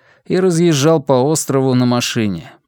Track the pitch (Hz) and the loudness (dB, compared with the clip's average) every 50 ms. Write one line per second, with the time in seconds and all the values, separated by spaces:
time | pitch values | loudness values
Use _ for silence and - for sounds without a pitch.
0 | _ _ _ _ _ - 170 185 185 190 170 160 175 170 156 139 135 160 165 160 | _ _ _ _ _ -4 -2 0 0 0 2 2 2 2 2 2 2 2 0 0
1 | 143 - 139 127 123 147 160 143 - - 131 135 135 135 127 123 123 123 123 120 | 0 0 0 2 2 0 -2 -2 -4 -2 -2 0 0 2 2 2 2 2 0 -2
2 | 120 - - 123 110 104 92 82 73 - - _ _ | -2 -4 -2 -2 -2 -2 -4 -6 -10 -14 -20 _ _